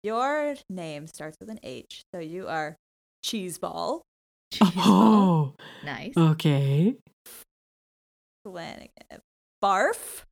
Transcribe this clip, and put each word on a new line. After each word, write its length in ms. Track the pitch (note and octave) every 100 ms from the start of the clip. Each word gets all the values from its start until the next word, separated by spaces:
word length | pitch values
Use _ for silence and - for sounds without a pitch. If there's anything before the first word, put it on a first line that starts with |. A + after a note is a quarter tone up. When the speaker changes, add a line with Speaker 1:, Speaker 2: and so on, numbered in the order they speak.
Speaker 1:
Your 540 | G#3 A3+ C4 D4+ D4 C#4 _
name 380 | F#3 E3 D3 D#3
starts 320 | - D3+ D#3
with 100 | -
an 80 | A3
H, 400 | - B2 - - -
so 80 | F3+
you 280 | D#3+ F3 -
are 280 | D#3+ D3+ D#3 _ _ _ _
Cheeseball. 800 | - A3+ F#3 E3 F3 E3+ E3+ A#3 _ _ _ _ _
Speaker 2:
Cheeseball. 220 | - G3 F3
Speaker 3:
Oh. 760 | G3 F#3+ A3 G#3+ G3 E3 C#3 - - - D3
Speaker 2:
Nice. 280 | B2+ D#3+ A3
Speaker 3:
Okay. 760 | E3 D#3 D#3+ C#3 C#3 C#3+ F#3 C4+ _ _ - - - _ _ _ _ _ _ _ _ _
Speaker 1:
Flanagan. 800 | G#3 F3+ E3 - - _ - - _ _ _ _
Barf. 600 | G3 F#3+ C#4 A#4 - - -